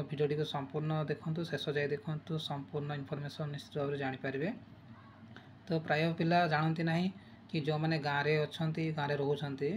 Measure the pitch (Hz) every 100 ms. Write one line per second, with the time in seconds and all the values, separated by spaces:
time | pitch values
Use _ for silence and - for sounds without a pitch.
0 | 143 143 151 151 147 147 135 151 156 156
1 | 147 147 - 160 165 147 - 147 143 143
2 | - 151 - 160 - 143 135 151 147 147
3 | 139 147 143 - 151 143 - 151 139 143
4 | 135 131 139 135 165 - - - - -
5 | - - - - - - - 165 156 151
6 | 165 165 165 175 175 151 160 160 165 165
7 | 185 190 - - - 160 147 151 160 160
8 | 143 143 143 156 147 - 160 156 160 156
9 | 143 143 143 143 143 135 147